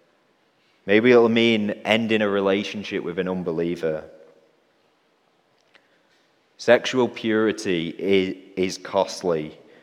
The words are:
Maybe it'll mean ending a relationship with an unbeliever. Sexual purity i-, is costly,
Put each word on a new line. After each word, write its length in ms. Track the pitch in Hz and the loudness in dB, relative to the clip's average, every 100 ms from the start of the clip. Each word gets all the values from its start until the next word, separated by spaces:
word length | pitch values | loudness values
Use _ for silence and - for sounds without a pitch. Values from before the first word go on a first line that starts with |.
| _ _ _ _ _ _ _ _ - | _ _ _ _ _ _ _ _ 2
Maybe 240 | 107 123 | 4 6
it'll 180 | 120 117 | 6 6
mean 500 | 117 117 110 104 95 - | 4 2 2 0 -4 0
ending 380 | 113 113 110 | 0 2 0
a 40 | 104 | 0
relationship 760 | 101 98 98 101 107 95 98 | 0 0 0 -2 -10 -8 -6
with 160 | - 85 | -6 -6
an 100 | 92 | -4
unbeliever. 760 | 92 87 82 85 85 82 78 - - - _ _ _ _ _ _ _ _ _ _ _ _ _ _ _ _ _ _ _ _ _ _ - | -4 -4 -4 -4 -4 -4 -6 -10 -20 -20 _ _ _ _ _ _ _ _ _ _ _ _ _ _ _ _ _ _ _ _ _ _ -6
Sexual 520 | - 120 - 127 120 | 4 4 4 -2 -2
purity 840 | - 113 110 110 98 104 87 82 - | -2 -2 0 0 -2 -4 -4 -4 -6
i-, 600 | 92 98 92 - - - | 0 2 0 -4 -10 -4
is 200 | 92 87 | -4 -6
costly, 800 | - 98 92 - 90 82 78 - - - | -6 -2 -2 -4 -4 -4 -4 -14 -20 -20